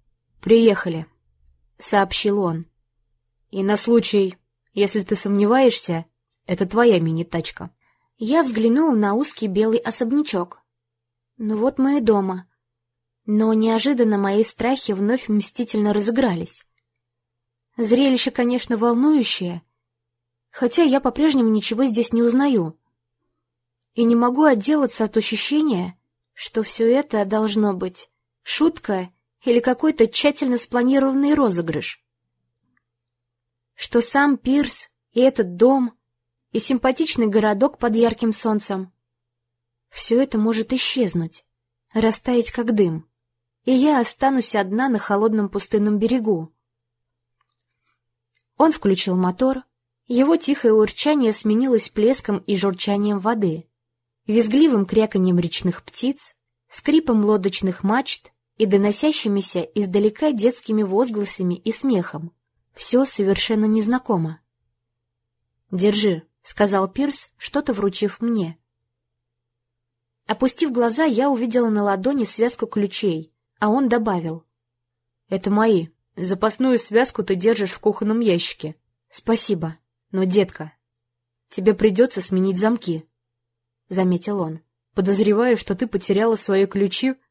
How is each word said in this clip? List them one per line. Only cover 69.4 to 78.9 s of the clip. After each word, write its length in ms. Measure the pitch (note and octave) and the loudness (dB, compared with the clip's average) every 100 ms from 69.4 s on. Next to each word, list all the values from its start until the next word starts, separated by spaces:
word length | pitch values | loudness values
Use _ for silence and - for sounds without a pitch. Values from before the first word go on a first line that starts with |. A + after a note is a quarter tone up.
| _ _ _ _ _ _ _ _ - | _ _ _ _ _ _ _ _ -8
Опустив 460 | G#3+ B3+ - D#4 | -2 -2 0 -2
глаза, 320 | A#3+ A#3 A#3 | 0 0 2
я 260 | D#4+ A3 C#4 | 0 2 2
увидела 380 | B3 A#3+ A#3+ A#3 | 0 0 0 2
на 140 | G#3 | 2
ладони 420 | G3+ G3 A#3+ C#4+ | 0 0 -2 -2
связку 420 | A3 - A#3+ - A3 | -2 -2 -2 -2 -4
ключей, 640 | G#3+ G3+ - G3+ D#3+ D#3+ _ _ _ | -2 -2 -2 -2 -2 -6 _ _ _
а 100 | G#3+ | -2
он 200 | A#3+ C4 | 0 2
добавил: 560 | A#3 A3 F#3 D#3+ D#3+ - _ _ _ _ _ _ _ _ | 0 0 -2 -4 -8 -14 _ _ _ _ _ _ _ _
«Это 220 | F#3+ F#3+ | -6 0
мои. 380 | G#3 A3+ F#3+ D#3+ _ _ - | 2 2 2 -2 _ _ -10
Запасную 640 | F3+ F#3 G#3+ - C4 A#3+ | -6 -2 -2 0 0 0
связку 440 | - G#3+ C4 - | 2 2 2 -2
ты 120 | G3 | -4
держишь 380 | F#3+ G#3 A3+ F#3+ | 0 2 0 -2
в 80 | - | -2
кухонном 400 | G#3+ G#3 G#3 A3+ | -2 0 -2 0
ящике». 560 | A3+ F3 - - D#3 - _ | 2 0 -2 -8 -12 -14 _